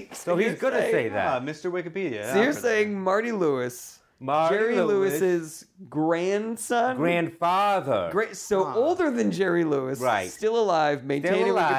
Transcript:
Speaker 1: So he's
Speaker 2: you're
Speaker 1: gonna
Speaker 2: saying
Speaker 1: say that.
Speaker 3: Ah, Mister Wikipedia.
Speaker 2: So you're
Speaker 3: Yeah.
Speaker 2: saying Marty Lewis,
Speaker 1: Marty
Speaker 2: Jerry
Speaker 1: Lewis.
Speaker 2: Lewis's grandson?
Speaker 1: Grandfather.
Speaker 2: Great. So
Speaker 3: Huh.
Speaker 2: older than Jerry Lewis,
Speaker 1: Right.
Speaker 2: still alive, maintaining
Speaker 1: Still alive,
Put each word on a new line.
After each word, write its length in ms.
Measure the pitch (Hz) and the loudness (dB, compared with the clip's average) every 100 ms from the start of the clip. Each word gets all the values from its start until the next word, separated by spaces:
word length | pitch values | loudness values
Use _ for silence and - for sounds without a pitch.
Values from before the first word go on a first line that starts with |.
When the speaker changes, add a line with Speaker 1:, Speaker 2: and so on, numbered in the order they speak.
| - | -4
Speaker 1:
So 240 | - - 175 | -10 -2 0
he's 120 | 220 | 0
Speaker 2:
you're 60 | - | 0
Speaker 1:
gonna 240 | 254 247 | 0 0
Speaker 2:
saying 100 | - | 0
Speaker 1:
say 160 | 156 113 | 0 0
that. 180 | 101 90 | 0 0
Speaker 3:
Ah, 140 | 127 | -2
Mister 280 | 135 156 180 | -4 -8 -6
Wikipedia. 640 | 180 170 190 180 110 110 | -6 -6 -6 -4 -4 0
Speaker 2:
So 40 | 190 | 2
you're 80 | 254 | 2
Speaker 3:
Yeah. 60 | |
Speaker 2:
saying 480 | 294 240 214 214 202 | 2 0 0 0 -2
Marty 320 | 185 202 233 | 0 0 0
Lewis, 680 | 220 165 131 123 123 - - _ _ | 0 0 0 -2 -8 -16 -20 _ _
Speaker 1:
Marty 340 | 131 151 165 | -2 2 2
Speaker 2:
Jerry 260 | 202 220 233 | 2 2 2
Speaker 1:
Lewis. 400 | - 196 190 151 | 2 2 2 2
Speaker 2:
Lewis's 440 | 185 175 156 - - - 165 | 2 0 -4 -12 -20 -20 -8
grandson? 1080 | 139 160 165 185 202 220 226 - 240 240 254 | -2 0 0 0 -2 -4 -8 -2 0 0 0
Speaker 1:
Grandfather. 1120 | 165 170 165 - 170 185 202 196 139 107 87 | 0 2 -2 -2 0 2 2 2 2 0 0
Speaker 2:
Great. 240 | 180 220 190 | -2 -2 -6
So 280 | - 247 | -2 0
Speaker 3:
Huh. 140 | 165 185 | 0 0
Speaker 2:
older 320 | 277 359 320 | 0 2 0
than 200 | 240 214 | 0 0
Jerry 340 | 175 190 170 | 0 0 2
Lewis, 360 | 160 143 131 131 | 2 0 -2 -2
Speaker 1:
Right. 300 | 123 107 92 | 0 0 -2
Speaker 2:
still 280 | - 214 233 | -4 0 2
alive, 460 | 208 165 151 143 | 2 2 2 0
maintaining 360 | 131 143 165 190 | -2 -2 2 2
Speaker 1:
Still 120 | - | 2
alive, 180 | 196 160 | 2 2